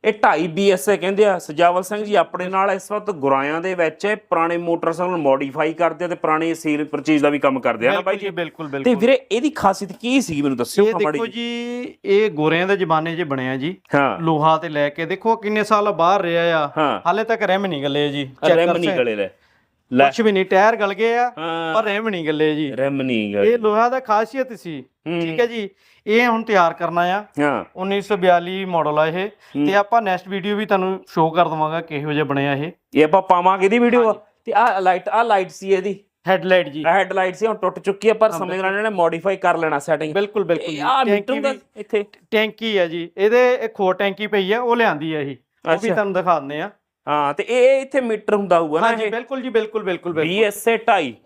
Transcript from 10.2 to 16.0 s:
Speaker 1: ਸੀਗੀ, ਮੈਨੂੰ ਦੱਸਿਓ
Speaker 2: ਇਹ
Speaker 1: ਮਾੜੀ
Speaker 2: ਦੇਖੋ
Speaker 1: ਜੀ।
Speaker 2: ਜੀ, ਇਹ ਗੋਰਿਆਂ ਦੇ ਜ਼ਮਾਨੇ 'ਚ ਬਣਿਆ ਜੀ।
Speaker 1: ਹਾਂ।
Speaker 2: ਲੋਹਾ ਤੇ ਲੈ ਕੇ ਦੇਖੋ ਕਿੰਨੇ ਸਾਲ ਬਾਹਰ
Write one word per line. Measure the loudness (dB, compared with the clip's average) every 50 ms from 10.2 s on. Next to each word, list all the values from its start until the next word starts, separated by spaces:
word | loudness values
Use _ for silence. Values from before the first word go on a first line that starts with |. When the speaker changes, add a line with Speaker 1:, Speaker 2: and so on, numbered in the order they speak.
Speaker 1:
ਸੀਗੀ, | 0 0 -4 -2
ਮੈਨੂੰ | 0 0 0
ਦੱਸਿਓ | -2 -4 -2 2 2 2
Speaker 2:
ਇਹ | 2 2
Speaker 1:
ਮਾੜੀ | 0 -2
Speaker 2:
ਦੇਖੋ | 0 0 -2 -4
Speaker 1:
ਜੀ। | -4
Speaker 2:
ਜੀ, | -6 -8 -6 -6 -6 -6 -8 -8 -8 -8 -10 -12 -14 _ -2
ਇਹ | 2 2 2 2 2
ਗੋਰਿਆਂ | 0 0 0 2 2 2 2
ਦੇ | 0 0
ਜ਼ਮਾਨੇ | 0 2 0 0 0 0 -2 -4
'ਚ | -4
ਬਣਿਆ | -4 -4 -4 -4 -2 -4 -4
ਜੀ। | -4 -4 -6 -8 -10 _ _ 0
Speaker 1:
ਹਾਂ। | 2 2 2 0 0
Speaker 2:
ਲੋਹਾ | 0 0 0 2 4 4 2
ਤੇ | 2 0 -4
ਲੈ | -2 -2 -2 -2
ਕੇ | -2 -6 -6
ਦੇਖੋ | -6 -6 -2 0 -2 -2
ਕਿੰਨੇ | 0 -2 -2 -2 -2 2
ਸਾਲ | 2 2 2 2 0
ਬਾਹਰ | 0 2